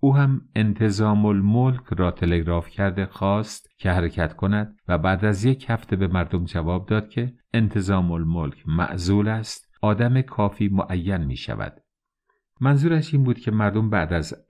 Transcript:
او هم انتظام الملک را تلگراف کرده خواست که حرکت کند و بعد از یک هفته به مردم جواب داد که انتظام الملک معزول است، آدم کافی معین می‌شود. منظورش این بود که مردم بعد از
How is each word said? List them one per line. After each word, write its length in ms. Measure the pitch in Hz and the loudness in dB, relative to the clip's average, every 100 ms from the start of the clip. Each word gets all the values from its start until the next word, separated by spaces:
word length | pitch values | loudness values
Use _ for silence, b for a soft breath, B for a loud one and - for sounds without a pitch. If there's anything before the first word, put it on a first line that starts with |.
او 160 | 139 139 | 2 4
هم 240 | 139 135 - | 4 0 -2
انتظام 720 | 110 110 104 110 98 107 104 104 | 0 0 2 0 2 2 4 4
الملک 540 | 101 101 113 131 127 - | 4 4 4 2 0 -4
را 200 | 85 90 | -2 -2
تلگراف 580 | - 87 85 82 85 - | 0 0 2 0 -2 -4
کرده 380 | - 98 92 95 | -4 -2 -2 -6
خواست 640 | - 98 101 110 - - _ | -4 -2 -2 -4 -12 -20 _
که 120 | 98 | -2
حرکت 420 | 90 85 - 80 | 0 0 -2 -4
کند 440 | - 98 104 104 - - | -2 -2 0 -4 -8 -2
و 100 | 87 | 0
بعد 260 | 90 95 | 0 0
از 200 | 107 101 | 0 0
یک 220 | 120 135 - | 0 0 -2
هفته 280 | 113 - 95 | -6 -2 -2
به 120 | 95 | 0
مردم 360 | 90 85 90 | 0 -2 -2
جواب 440 | 87 87 80 90 95 | -4 -4 -2 -2 -2
داد 200 | 107 107 | -2 -2
که 260 | - 127 - _ | -6 -6 -8 _
انتظام 580 | 117 110 104 95 95 87 | -2 0 0 0 0 0
الملک 560 | 85 80 85 73 - 78 | 0 -2 -2 -4 -6 -4
معزول 600 | 80 - 90 87 101 104 | -2 -2 -4 0 2 2
است، 400 | 110 110 - - _ | -2 -6 -14 -20 _
آدم 380 | 107 104 120 131 | 0 2 2 2
کافی 480 | 123 - 101 - 101 | 0 -2 -2 0 0
معین 560 | 95 - 90 87 92 | 0 -2 -4 -2 -2
می‌شود. 560 | 71 62 - 53 50 - _ _ _ _ _ _ _ - | -4 -6 -8 -8 -10 -14 _ _ _ _ _ _ _ -2
منظورش 540 | 131 143 165 160 156 | 2 4 4 2 2
این 100 | 139 | 2
بود 140 | 131 113 | 2 0
که 120 | - | -2
مردم 400 | 107 104 107 110 | 0 2 2 0
بعد 220 | 104 80 | 0 0
از 340 | 85 78 - | -2 -4 -10